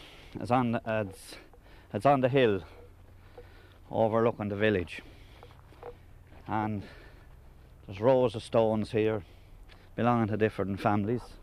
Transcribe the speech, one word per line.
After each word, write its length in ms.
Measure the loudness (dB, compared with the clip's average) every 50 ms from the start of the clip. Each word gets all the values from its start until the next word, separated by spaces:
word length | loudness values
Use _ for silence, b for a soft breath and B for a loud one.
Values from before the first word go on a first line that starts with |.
| B B B B B B B -8
is 120 | -4 0
on, 240 | 0 0 0 0 -2
uh, 300 | -4 -4 -4 -4 -4 -4 -6
it's, 280 | -10 -16 -20 -20 -20 -20 -20 -20 -20 -20 b b b b b b b
it's 120 | 0 4
on 160 | 4 4 4
the 80 | 4 2
hill 340 | 4 4 4 4 2 0 -4 B B B B B B -20 -20 -20 -20 B B B B B B B B B B B B B B -6
overlooking 580 | -2 0 0 2 2 2 0 0 -2 -2 -6 -6
the 60 | -4
village. 460 | 0 2 2 2 0 -2 -4 -10 -16 -18 B B B B B B B B B B B B -20 -20 -20 -18 -18 -18 -18 -20 -20 -20 -20 -20 -20 -20 -18 -10 -6
And 340 | -4 -4 -4 -4 -6 -8 -10 B B B B B B B B B B B B B B -20 -20 -20 -20 -20 -18
there's 160 | -16 -6 0
rows 340 | 2 4 4 4 4 0 -2
of 80 | -4 -6
stones 480 | 0 2 2 4 4 2 0 -2 -2
here 320 | 0 0 2 2 0 -2 -6 b b b b b b b b b b b b b b
belonging 320 | -2 0 2 2 2 0 0
to 80 | 0 2
different 420 | 0 0 0 0 -4 -4 -4 -2
families. 420 | 0 0 0 0 0 -2 -4 -6 -8 -12 -20 -20